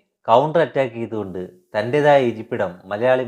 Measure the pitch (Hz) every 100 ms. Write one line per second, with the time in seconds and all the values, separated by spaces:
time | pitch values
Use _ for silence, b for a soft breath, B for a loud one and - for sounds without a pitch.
0 | _ _ - 117 151 165 143 139 127 117
1 | 113 110 98 92 92 - _ 107 113 147
2 | 147 139 123 110 110 117 95 90 95 104
3 | 123 127